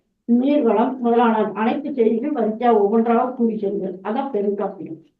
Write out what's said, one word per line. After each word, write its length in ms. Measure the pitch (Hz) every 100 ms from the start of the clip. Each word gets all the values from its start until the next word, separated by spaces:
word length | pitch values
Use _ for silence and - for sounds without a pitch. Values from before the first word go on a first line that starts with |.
| _ _
நீர் 380 | - 240 269 294
வளம் 380 | 226 208 254 254
முதலான 500 | 233 233 240 220 202
அனைத்து 380 | 196 233 294 -
செய்திகளும் 440 | 247 233 233 294 247
வரிசையா 420 | 214 214 240 214
ஒவ்வொன்றாக 520 | 196 226 233 233 254
கூறி 280 | - 226 208
செல்லுதல், 400 | 196 175 185 -
அதான் 280 | 208 254 277
பெருங்காப்பியம். 680 | 208 208 196 - - 160 - - _